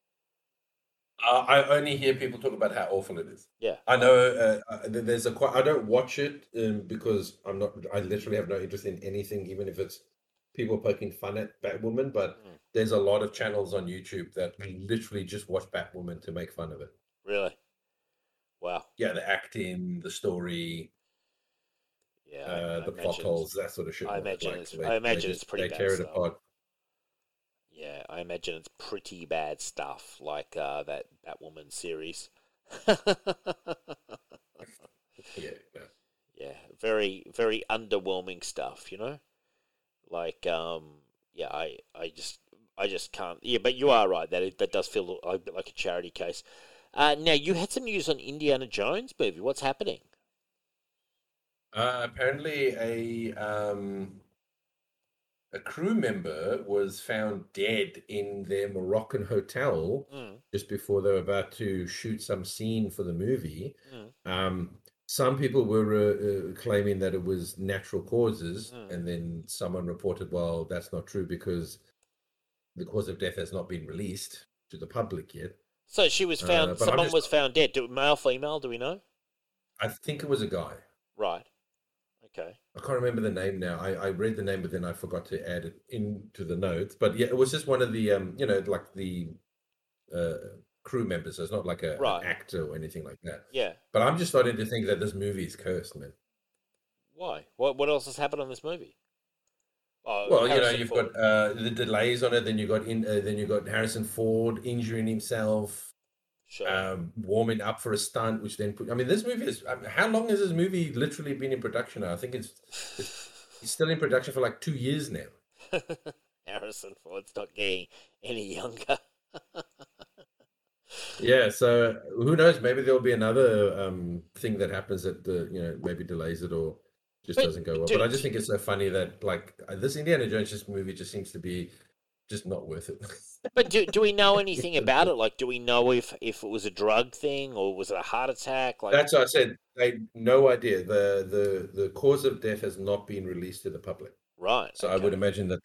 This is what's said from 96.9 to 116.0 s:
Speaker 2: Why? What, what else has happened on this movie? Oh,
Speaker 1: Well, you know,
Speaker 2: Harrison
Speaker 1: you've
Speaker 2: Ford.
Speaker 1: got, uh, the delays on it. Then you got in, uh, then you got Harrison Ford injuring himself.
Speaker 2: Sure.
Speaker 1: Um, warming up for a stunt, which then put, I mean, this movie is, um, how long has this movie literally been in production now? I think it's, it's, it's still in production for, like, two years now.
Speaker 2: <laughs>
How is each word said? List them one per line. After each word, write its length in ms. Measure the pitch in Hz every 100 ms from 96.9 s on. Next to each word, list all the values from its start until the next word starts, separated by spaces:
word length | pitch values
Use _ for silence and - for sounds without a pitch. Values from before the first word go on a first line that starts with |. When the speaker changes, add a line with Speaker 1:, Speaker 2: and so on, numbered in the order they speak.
| _ _
Speaker 2:
Why? 340 | 156 180 76 - -
What, 180 | 135 131
what 140 | 143
else 160 | 143 139
has 100 | 139
happened 260 | 139 147
on 60 | 131
this 140 | 123
movie? 340 | 151 170 - _ _ _ _ _ _ _ _ _ _ _ 120
Oh, 220 | 101 123
Speaker 1:
Well, 100 | 123
you 40 | 123
know, 80 | 135
Speaker 2:
Harrison 240 | 120 120
Speaker 1:
you've 100 | 117
Speaker 2:
Ford. 240 | 117 113
Speaker 1:
got, 80 | 113
uh, 320 | 110 107 104
the 160 | 104 117
delays 540 | 117 117 104 120 123
on 100 | 123
it. 120 | 120 113
Then 120 | 107
you 80 | 98
got 200 | 110 110
in, 180 | 113 107
uh, 140 | 104
then 160 | 101 104
you 80 | 98
got 220 | 104 101
Harrison 380 | 110 110 113 107
Ford 600 | - 110 113 113 107 123
injuring 400 | 120 110 113 110
himself. 800 | 110 - 113 107 107 101 - - - _ _ _ _ _
Speaker 2:
Sure. 200 | - 98
Speaker 1:
Um, 460 | 95 95 92 85 110
warming 460 | 92 110 113 107
up 180 | 104 -
for 140 | 117
a 40 | 104
stunt, 440 | - 120 113 110
which 140 | 107 -
then 160 | 104
put, 160 | - 113
I 40 |
mean, 140 | 120 127
this 160 | 208 240
movie 200 | 247 131
is, 180 | - -
um, 200 | 127 104
how 220 | - 220
long 180 | 220 226
has 120 | 202
this 120 | 196
movie 400 | 165 185 185 156
literally 420 | 120 143 - 143
been 200 | 131 135
in 80 | 123
production 400 | 113 120 - -
now? 100 | 90
I 60 | 87
think 180 | 123 127
it's, 140 | - - _ - - -
it's, 320 | 131 - - - - -
it's 100 | 113
still 180 | - 160
in 80 | 160
production 340 | 147 127 143
for, 80 | 131
like, 180 | 120 -
two 140 | 165
years 360 | 135 123 151 127
now. 180 | 82 - _ _ _ -
Speaker 2:
<laughs> 80 | - - 160